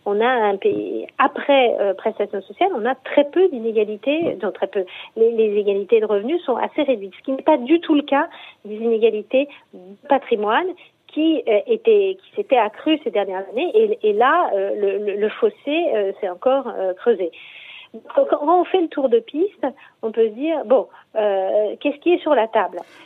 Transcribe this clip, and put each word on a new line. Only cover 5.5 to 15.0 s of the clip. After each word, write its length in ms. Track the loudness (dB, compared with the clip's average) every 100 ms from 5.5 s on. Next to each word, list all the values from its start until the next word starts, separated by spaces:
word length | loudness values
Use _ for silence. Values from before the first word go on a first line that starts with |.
| 2
égalités 400 | 0 -2 2 2
de 60 | 2
revenus 340 | -2 0 -4
sont 120 | -2 -2
assez 280 | -2 -2
réduites, 280 | -2 -2 -6 -12
ce 40 |
qui 80 | -8
n'est 100 | -2
pas 140 | 2 0
du 240 | 2 0
tout 160 | 2 0
le 60 |
cas 260 | 2 0 0 -8 -20 _
des 120 | -12 -6
inégalités 720 | -2 2 2 0 -2 0 0 -8 _
de 340 | -20 -20 -20 -2
patrimoine 600 | -2 0 -2 0 0 -2 -8 -18 _ _
qui, 340 | -2 0 0 0
euh, 100 | 0 0
étaient, 520 | 0 4 4 2 -4
qui 140 | _ -10
s'étaient 200 | 0 0
accrues 440 | 0 -2 -2 -2
ces 80 | -2
dernières 340 | -4 -4 -6 -8
années. 180 | -6 0
Et, 360 | 2 2 0 0
et 20 |
là, 380 | 2 2 2 0
euh, 160 | -2 -2 -2
le, 280 | -2 -2